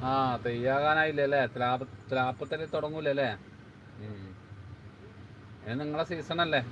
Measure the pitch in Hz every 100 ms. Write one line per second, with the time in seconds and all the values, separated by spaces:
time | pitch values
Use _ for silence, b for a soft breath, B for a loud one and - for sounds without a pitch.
0 | 127 135 131 120 117 120 123 135 147 156
1 | 156 147 139 143 123 127 123 127 131 -
2 | - 131 127 117 143 156 156 156 151 156
3 | 151 139 131 104 - - - - - -
4 | 107 101 95 92 - 101 - - - -
5 | - - - - - - 107 123 147 151
6 | 165 170 147 165 170 147 120